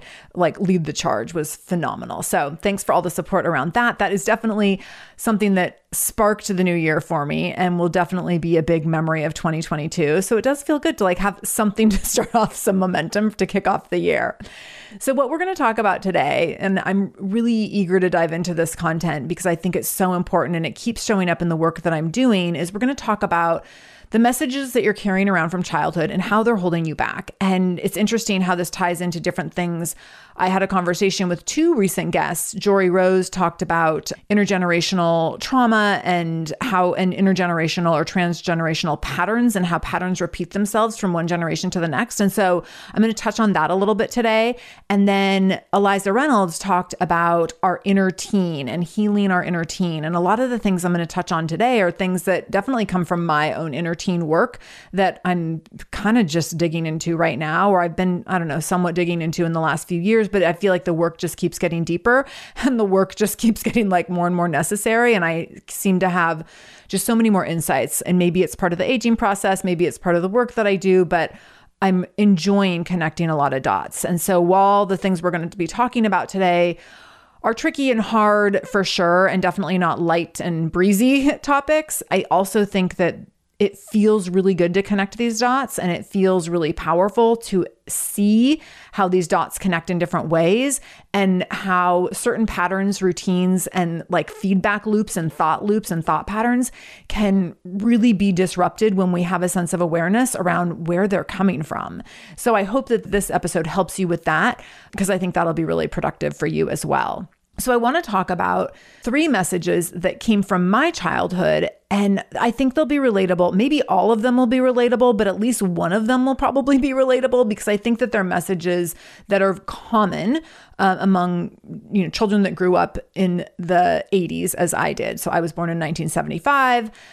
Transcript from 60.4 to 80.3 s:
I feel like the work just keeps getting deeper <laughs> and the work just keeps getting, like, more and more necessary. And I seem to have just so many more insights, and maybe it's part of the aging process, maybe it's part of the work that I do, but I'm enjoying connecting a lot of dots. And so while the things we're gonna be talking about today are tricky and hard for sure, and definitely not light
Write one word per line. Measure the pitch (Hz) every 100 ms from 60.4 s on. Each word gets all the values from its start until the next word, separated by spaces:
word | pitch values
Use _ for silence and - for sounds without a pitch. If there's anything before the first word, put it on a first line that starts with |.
I | 170
feel | 175 196
like | 180 180
the |
work | 165 170 -
just | 170 -
keeps | 170 -
getting | 175 165
deeper | 170 170 240 254 269 -
<laughs> | - -
and | 269 233
the |
work | 202 190 190
just | - 214 -
keeps | 226 202
getting, | 214 190 208
like, | 180 170
more | 180 175
and |
more | 175 175
necessary. | 156 151 208 220 226 240
And | 214
I | 165 165 - - -
seem | - 196 185
to | 185
have | 175 165 160 - - - - -
just | 190 -
so |
many | 226 226
more | 196
insights, | - 165 151 143 123 -
and | - 180
maybe | 175 175
it's | 180 -
part | 180
of | 170
the | -
aging | 254 233
process, | 226 214 196 196 190
maybe | 190 170 165
it's | -
part | 180 175
of |
the | 185
work | 226 240
that | 233 208
I |
do, | 196 190 185
but | 170 175 156 - - - _ -
I'm | 190 185 180 -
enjoying | 208 185 185 202 196 170
connecting | 147 180 160 - 170
a | 151
lot | 139
of | 135
dots. | 131 95 - -
And | - 170
so | - 180
while | 175 190 196 202
the | 196 190
things | 196 185
we're | 175
gonna | 175 170
be | 202 165
talking | - 247 240 220
about | 180 120
today | 190 185 175 175 165 - - - - _ _
are | -
tricky | 226 311 311 269
and | 226
hard | 190 220 214 208 202 202 -
for | 202
sure, | 185 - 170 175 185
and | 180
definitely | 185 190 160 185
not | 170 131
light | 170 170 165